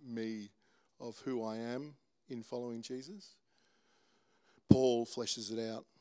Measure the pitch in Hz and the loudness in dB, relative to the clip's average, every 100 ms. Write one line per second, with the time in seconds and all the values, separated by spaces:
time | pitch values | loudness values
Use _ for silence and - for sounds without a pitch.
0 | 127 117 113 110 101 _ _ _ _ - | -8 -4 -2 -4 -8 _ _ _ _ -14
1 | 123 107 135 123 110 110 117 127 151 143 | -12 -8 -2 -2 0 -2 -2 -4 -6 -14
2 | _ _ - 120 110 123 123 117 113 127 | _ _ -10 -10 -6 -6 -4 -6 -6 -8
3 | 139 202 - - _ _ _ _ _ _ | -8 -14 -18 -20 _ _ _ _ _ _
4 | _ _ _ _ _ - - 131 131 117 | _ _ _ _ _ 2 8 8 8 4
5 | 113 123 110 120 107 113 113 113 - _ | 0 -4 -4 -4 -4 -4 -4 -6 -12 _